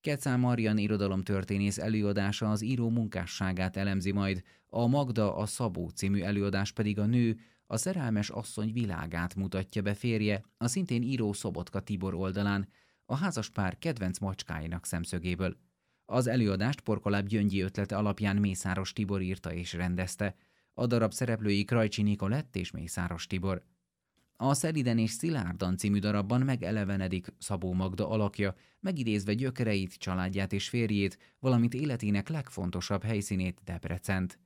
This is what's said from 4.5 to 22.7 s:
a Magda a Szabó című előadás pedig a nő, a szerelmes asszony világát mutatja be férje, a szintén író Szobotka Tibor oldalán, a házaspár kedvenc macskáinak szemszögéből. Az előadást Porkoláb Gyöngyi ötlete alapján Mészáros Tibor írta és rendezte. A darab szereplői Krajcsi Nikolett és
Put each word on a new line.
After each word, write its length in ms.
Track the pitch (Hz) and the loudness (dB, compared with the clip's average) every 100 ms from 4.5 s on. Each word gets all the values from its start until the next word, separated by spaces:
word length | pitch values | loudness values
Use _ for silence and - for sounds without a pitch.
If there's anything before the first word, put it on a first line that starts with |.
| - _ | -20 _
a 220 | - 120 | 0 4
Magda 480 | 139 135 110 104 - | 4 2 2 2 2
a 100 | 104 | -2
Szabó 440 | - 107 87 85 | -2 -4 -2 -6
című 320 | - 98 101 | -2 0 2
előadás 500 | 90 101 101 98 101 | 2 2 2 0 -2
pedig 280 | - 104 104 | 0 0 2
a 60 | 107 | 2
nő, 340 | 123 117 113 - _ _ | 4 4 0 -8 _ _
a 120 | 110 | -4
szerelmes 520 | - 185 127 107 104 | -2 -2 0 0 -2
asszony 440 | - 107 - 107 | -6 -8 -4 -2
világát 600 | 113 110 85 78 85 87 98 | 0 -2 -2 -4 -2 -4 -2
mutatja 460 | 95 95 95 - | -2 -2 -2 -2
be 120 | 101 | -2
férje, 480 | 101 123 113 107 98 - _ | 0 0 2 2 0 -4 _
a 100 | 120 | -2
szintén 340 | 156 180 120 | 0 0 0
író 320 | 120 131 107 | 0 0 0
Szobotka 460 | 101 107 87 90 98 | 0 -4 -4 -4 -6
Tibor 340 | - 101 95 | -4 -2 -2
oldalán, 540 | 90 95 95 101 101 98 _ _ _ _ | -2 -2 0 2 2 -2 _ _ _ _
a 100 | 131 | -2
házaspár 600 | 190 156 107 - 95 90 | 0 -2 -4 -2 -2 -2
kedvenc 420 | 165 127 95 90 | -4 -2 -2 -2
macskáinak 680 | 98 95 - 80 80 87 - | -4 -4 -6 -6 -4 -6 -4
szemszögéből. 720 | 85 85 90 87 87 92 - _ _ _ _ - | -4 -4 -4 -2 -2 -2 -4 _ _ _ _ -2
Az 220 | 113 123 | 0 2
előadást 540 | 123 107 95 110 143 | 2 2 2 0 -2
Porkoláb 460 | - 104 - 101 101 | -2 -2 0 0 0
Gyöngyi 340 | 107 101 98 | 2 2 2
ötlete 360 | 92 98 98 101 | 0 -2 -2 0
alapján 400 | 104 101 104 101 | 0 0 2 2
Mészáros 560 | 101 92 95 92 95 | 2 0 -2 -2 -2
Tibor 280 | - 101 98 | -4 -2 0
írta 320 | 92 95 85 | -2 -4 -6
és 200 | 82 87 | -6 -6
rendezte. 640 | 85 90 90 90 - 101 - _ _ _ | -2 -2 0 -2 -2 -4 -4 _ _ _
A 140 | - 120 | -4 0
darab 240 | 117 110 | 2 2
szereplői 520 | - 123 113 107 101 | 0 -2 0 2 2
Krajcsi 380 | 101 117 110 - | 4 2 2 2
Nikolett 540 | 104 101 98 127 156 95 | 2 2 0 -2 -2 -6
és 160 | 90 | -6